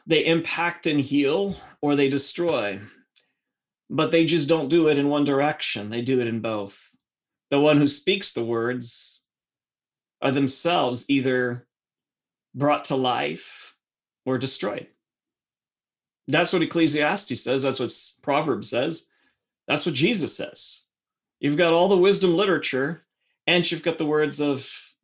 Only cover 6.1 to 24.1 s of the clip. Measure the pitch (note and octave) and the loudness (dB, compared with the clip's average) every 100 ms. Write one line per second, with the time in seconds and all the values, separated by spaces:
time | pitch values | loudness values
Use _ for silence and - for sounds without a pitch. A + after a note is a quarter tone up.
6.1 | B2+ A#2 A2+ A2+ G#2+ G2 - - _ _ | 0 0 -4 -4 -6 -8 -14 -20 _ _
7.1 | _ _ _ - C#3+ D3+ D3 C#3+ - F#3 | _ _ _ -2 2 6 6 4 2 0
8.1 | G3 - A#2+ A2+ A#2 A#2 B2+ A#2+ - - | 0 -2 -2 -2 -2 -2 -4 -6 -6 -8
9.1 | - _ _ _ _ _ _ _ _ _ | -12 _ _ _ _ _ _ _ _ _
10.1 | - C#3 C#3 C3 - - E3+ B2+ B2 - | -4 -2 0 0 0 0 0 0 -2 0
11.1 | C#3 C3 B2+ B2 B2 - _ _ _ _ | 0 2 0 -2 -6 -14 _ _ _ _
12.1 | _ _ _ _ B2 D3 C#3+ - C3 B2+ | _ _ _ _ -2 0 0 -2 -2 0
13.1 | B2 D3 D#3+ - - - _ _ _ _ | -2 -4 -8 -14 -20 -20 _ _ _ _
14.1 | _ C3 B2+ C3 - G3+ - - _ _ | _ -4 -2 -2 -2 -4 -8 -14 _ _
15.1 | _ _ _ _ _ _ _ _ _ _ | _ _ _ _ _ _ _ _ _ _
16.1 | _ - D#3 E3+ F3+ D#3+ E3+ D#3+ D3 D3 | _ -2 0 2 0 0 2 2 2 0
17.1 | G3+ - A#2+ C3 C3 C3+ C3 A#2+ - - | 0 -4 -4 -2 0 0 -2 -4 -4 -6
18.1 | - D3 C#3+ D#3 G#2 G2+ A#2 D#3 D#3+ - | -6 -2 0 0 -4 -4 -2 -2 -6 -12
19.1 | _ _ _ _ _ - D3 F3 C3 F#3+ | _ _ _ _ _ -6 -4 -2 0 0
20.1 | G#3+ B2+ - - - - - _ _ _ | 2 0 -2 -6 -6 -6 -8 _ _ _
21.1 | _ _ _ C#3+ D3 E3+ E3 F#3+ F#3+ F#3+ | _ _ _ -2 2 4 4 4 4 4
22.1 | F#3 F3+ E3 G3+ D3 - B2+ D3 E3+ _ | 4 2 2 2 0 -2 -2 -4 -6 _
23.1 | _ _ _ - F3 E3+ D#3+ E3+ E3 D3+ | _ _ _ 0 2 0 -2 -4 -2 0